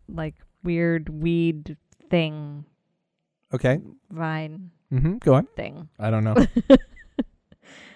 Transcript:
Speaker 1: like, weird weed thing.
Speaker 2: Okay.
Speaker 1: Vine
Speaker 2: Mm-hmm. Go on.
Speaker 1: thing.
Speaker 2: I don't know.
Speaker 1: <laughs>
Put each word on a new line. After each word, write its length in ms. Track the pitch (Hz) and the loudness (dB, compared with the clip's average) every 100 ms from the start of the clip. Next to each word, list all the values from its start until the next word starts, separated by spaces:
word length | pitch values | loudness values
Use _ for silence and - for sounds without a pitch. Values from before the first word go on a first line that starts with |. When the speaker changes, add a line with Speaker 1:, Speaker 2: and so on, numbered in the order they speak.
| - | -14
Speaker 1:
like, 260 | 165 156 - _ _ | -10 -10 -10 _ _
weird 440 | 175 170 170 165 156 | -4 0 2 0 -4
weed 680 | 156 165 170 165 156 147 151 _ _ - | -4 0 2 2 -2 -8 -18 _ _ -2
thing. 540 | 170 156 151 147 147 147 _ _ _ _ _ _ _ - | 0 0 -6 -12 -14 -18 _ _ _ _ _ _ _ -10
Speaker 2:
Okay. 260 | 127 123 147 - - - | -2 0 0 -2 -20 -16
Speaker 1:
Vine 600 | 160 160 156 156 160 180 _ - | -8 -6 -6 -8 -14 -18 _ -4
Speaker 2:
Mm-hmm. 260 | 131 151 220 | 0 0 2
Go 160 | 160 | 4
on. 120 | 131 - - | 4 4 -8
Speaker 1:
thing. 320 | - 104 - - | -10 -12 -18 -8
Speaker 2:
I 120 | 107 | -2
don't 140 | 110 | 0
know. 100 | 107 107 - 240 - | 2 2 0 -2 6
Speaker 1:
<laughs> 60 | 269 - - - - - _ _ _ - - - | 6 6 -20 -18 -10 -10 _ _ _ -20 -20 -20